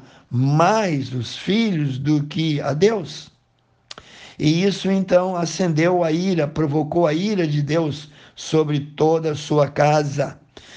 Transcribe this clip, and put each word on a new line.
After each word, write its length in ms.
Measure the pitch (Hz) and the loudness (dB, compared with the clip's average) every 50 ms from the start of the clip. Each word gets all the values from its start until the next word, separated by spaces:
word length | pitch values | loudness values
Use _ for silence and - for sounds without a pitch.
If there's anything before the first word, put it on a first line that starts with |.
| - - - - _ - | -20 -20 -20 -20 _ -6
mais 840 | - 120 131 139 147 156 165 180 214 220 214 185 156 139 123 113 127 | -2 0 2 2 4 4 4 4 4 2 2 0 -2 -2 -4 -4 -6
os 240 | 127 113 - - - | -8 -8 -8 -10 -10
filhos 600 | - - 190 226 233 220 185 156 147 139 127 123 | -4 -2 0 0 0 0 0 -2 -2 -2 -4 -4
do 280 | 131 143 151 151 147 | 0 0 0 0 0
que 340 | 147 - - 160 160 147 143 | -2 -4 -4 -2 -2 -2 -2
a 140 | - 143 139 | -2 -2 0
Deus. 580 | 151 185 214 226 202 160 147 - - - - _ _ _ _ _ _ _ _ _ _ _ - - - - - - - - - - - | 2 2 2 2 0 -6 -8 -14 -16 -18 -20 _ _ _ _ _ _ _ _ _ _ _ -20 -20 -20 -20 -20 -20 -20 -20 -18 -8 -2
E 280 | 147 151 160 170 190 | 0 2 2 4 2
isso 260 | 202 180 - - 190 | 0 0 0 -2 0
então 460 | 196 190 190 190 185 180 185 190 185 175 | 0 0 0 2 2 2 2 2 -2 -4
acendeu 680 | 170 160 - - 190 175 160 147 165 180 180 180 170 | -4 -4 -2 -2 -2 0 2 2 2 2 2 2 0
a 80 | 160 | 0
ira, 340 | 156 170 175 196 185 160 147 | 0 0 0 0 0 0 -2
provocou 600 | 147 - 151 160 147 143 156 147 151 160 170 175 156 | -2 -2 -2 -2 0 0 -2 -2 0 0 2 2 2
a 60 | 156 | 2
ira 340 | 160 190 214 214 185 170 151 | 0 0 -2 0 0 0 0
de 140 | 147 147 | 0 -2
Deus 500 | 143 139 151 170 165 147 135 - - - - - - - - | 0 0 0 0 0 -2 -4 -8 -12 -18 -20 -20 -20 -20 -20
sobre 460 | - - - - 160 156 147 151 147 | -16 -10 -2 0 2 2 2 0 -2
toda 500 | 143 147 - - 147 160 165 165 160 160 | -2 -4 -2 0 2 2 2 2 0 -2
a 40 | 151 | -4
sua 340 | 151 - - 151 151 143 143 | -4 -4 0 2 2 2 2
casa. 680 | - - 147 147 151 151 147 143 123 143 135 - - - _ _ _ - - - - | 2 2 4 4 4 4 2 0 -2 -4 -4 -4 -6 -14 _ _ _ -20 -20 -20 -20